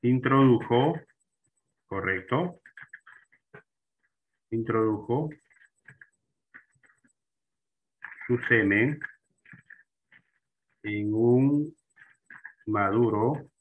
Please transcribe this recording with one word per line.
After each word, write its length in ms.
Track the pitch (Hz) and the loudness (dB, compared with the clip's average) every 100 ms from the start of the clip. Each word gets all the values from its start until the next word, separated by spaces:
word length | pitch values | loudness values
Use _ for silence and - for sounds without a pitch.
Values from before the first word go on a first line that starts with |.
Introdujo, 960 | 120 127 131 135 135 117 - 120 143 - - _ _ _ _ _ _ _ _ | 0 0 2 4 6 4 2 2 2 -2 -12 _ _ _ _ _ _ _ _
correcto. 720 | 98 95 95 - 131 180 175 - - - - - - _ _ _ - _ _ _ _ _ _ _ _ _ | -8 -4 -6 -4 -4 -4 -10 -20 -20 -20 -20 -20 -20 _ _ _ -20 _ _ _ _ _ _ _ _ _
Introdujo 760 | 113 113 113 110 104 104 123 156 - _ _ _ _ - - - _ _ _ _ - _ _ _ _ _ _ _ _ _ _ _ _ _ _ - - - | -8 -4 -2 0 -2 -4 -4 -4 -10 _ _ _ _ -20 -20 -20 _ _ _ _ -20 _ _ _ _ _ _ _ _ _ _ _ _ _ _ -20 -18 -6
su 100 | 123 - | -4 2
semen 520 | 117 101 101 123 151 - - _ _ _ - _ - _ _ _ _ _ _ _ _ _ _ | 2 4 2 0 -2 -10 -20 _ _ _ -20 _ -20 _ _ _ _ _ _ _ _ _ _
en 300 | 104 104 104 | -8 -6 -4
un 600 | 110 117 123 135 147 151 - _ _ - _ _ - - _ - | 0 4 4 4 2 -2 -10 _ _ -20 _ _ -20 -20 _ -6
maduro 840 | 107 98 107 117 107 117 151 - _ | -2 0 2 0 0 -2 -2 -10 _